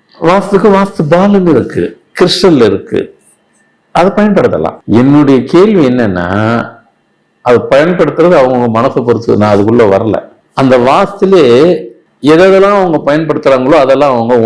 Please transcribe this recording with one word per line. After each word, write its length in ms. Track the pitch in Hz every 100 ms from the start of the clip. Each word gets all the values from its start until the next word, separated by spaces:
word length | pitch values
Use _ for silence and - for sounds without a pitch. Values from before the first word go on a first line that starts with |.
| _ - 165
வாஸ்துக்கு 400 | 190 196 196 220 190
வாஸ்து 260 | 196 - 151
பாலுன்னு 400 | 170 202 202 180 135
இருக்கு, 280 | 101 - 85 - _ -
கிறிஸ்டல் 460 | 175 - 196 151 113
இருக்கு, 320 | 98 - - - _ _ _ _ _ _ _ _ -
அதை 140 | 180 196
பயன்படுத்தலாம். 600 | 208 185 123 85 80 - - 107
என்னுடைய 380 | 131 147 135 131 120
கேள்வி 280 | 170 208 196 135
என்னன்னா, 380 | 123 110 92 87 98 110 117 117 - _ _ _ _ _ _ 123
அது 120 | 120 -
பயன்படுத்துறது 600 | 135 160 175 156 123 165 170
அவங்கவுங்க 300 | 131 127 120 113
மனசை 240 | 127 135 123
பொறுத்து, 320 | 113 110 110
நான் 120 | 107 101
அதுக்குள்ள 280 | 101 120 110
வரல. 240 | 95 107 92 - _ _ -
அந்த 160 | 135 127 123
வாஸ்துலே 560 | 156 196 - 190 190 135 120 165 170 - - _ _ 135
எதெல்லாம் 440 | 160 190 190 196 202
அவங்க 180 | 185 151 139
பயன்படுத்துறாங்களோ 680 | 147 160 151 143 131 127 156
அதெல்லாம் 300 | 131 135 147 123
அவங்க 200 | 117 123